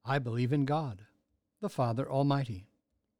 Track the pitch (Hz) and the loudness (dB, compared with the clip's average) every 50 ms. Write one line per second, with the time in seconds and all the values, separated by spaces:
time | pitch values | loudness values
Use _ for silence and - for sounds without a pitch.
0 | - 120 135 143 127 120 113 120 123 120 147 147 139 131 143 160 156 135 104 90 | -4 -2 0 0 0 0 0 0 2 2 2 2 2 2 0 0 -2 -4 -8 -10
1 | - - _ _ _ _ _ _ _ _ _ - - 196 - - 127 117 113 120 | -14 -20 _ _ _ _ _ _ _ _ _ -8 -8 -6 -2 0 0 0 2 0
2 | 135 - 135 135 143 143 139 139 139 113 104 92 95 - _ _ _ _ _ _ | -2 0 0 2 2 4 2 2 0 -2 -6 -8 -10 -16 _ _ _ _ _ _
3 | _ _ _ _ | _ _ _ _